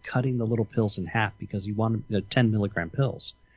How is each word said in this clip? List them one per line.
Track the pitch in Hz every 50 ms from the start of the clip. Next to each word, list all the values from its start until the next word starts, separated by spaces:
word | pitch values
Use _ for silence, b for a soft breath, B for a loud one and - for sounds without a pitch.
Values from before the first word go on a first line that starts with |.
cutting | - - - 131 123 135 127 117
the | 113
little | 113 117 110 110
pills | - - 117 110 101 - 95
in | 90
half | 80 - 117 107 98 - -
because | 104 - - 98 95
he | 104
wanted, | 104 110 113 113 113 110 - -
uh, | 107 98 95 -
ten | - 131 120 110
milligram | 110 107 101 98 - 85 85 82
pills. | - 139 139 123 - - - - b b b b b